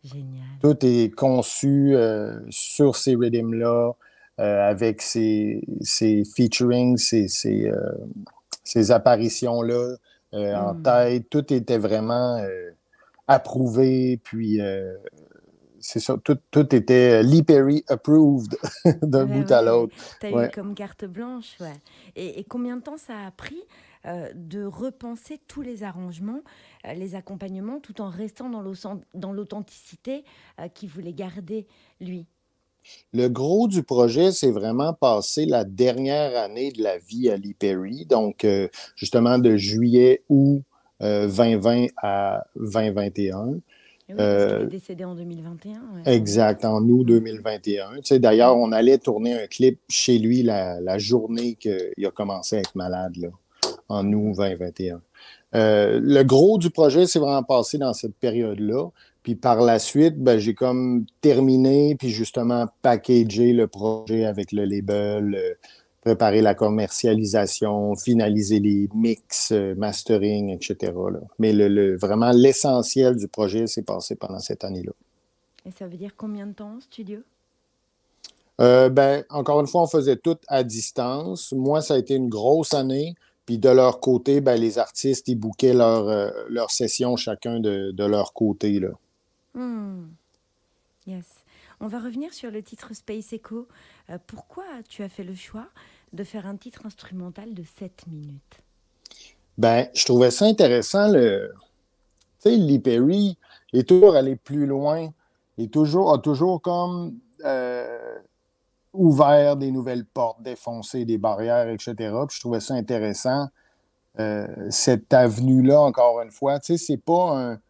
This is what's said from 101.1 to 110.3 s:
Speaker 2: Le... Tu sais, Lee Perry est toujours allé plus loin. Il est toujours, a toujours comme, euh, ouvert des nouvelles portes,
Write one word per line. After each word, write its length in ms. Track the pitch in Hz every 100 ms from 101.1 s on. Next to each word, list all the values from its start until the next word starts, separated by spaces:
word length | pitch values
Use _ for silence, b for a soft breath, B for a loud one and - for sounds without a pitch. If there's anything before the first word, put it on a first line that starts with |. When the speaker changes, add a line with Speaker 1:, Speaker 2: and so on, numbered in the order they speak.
Speaker 2:
Le... 420 | 175 117 98 - - _ _ _ _ _ _ _ _
Tu 80 | 208
sais, 60 | 233
Lee 220 | 160 139
Perry 600 | 135 117 135 196 202 175 b b b
est 160 | 127 127
toujours 260 | 180 202
allé 220 | 151 135 135
plus 300 | - 143 143
loin. 420 | 139 147 160 160 156 _ _ _ -
Il 80 |
est 80 | 113
toujours, 400 | 151 151 170 190
a 60 | 143
toujours 420 | 151 139 175 175
comme, 540 | 180 175 175 175 170 233 _ _
euh, 720 | 147 131 123 123 120 117 117 113 _ _ _ _ _ _ _
ouvert 640 | 190 170 139 143 147 143 143
des 140 | 135
nouvelles 340 | 131 127 123
portes, 380 | 110 - 117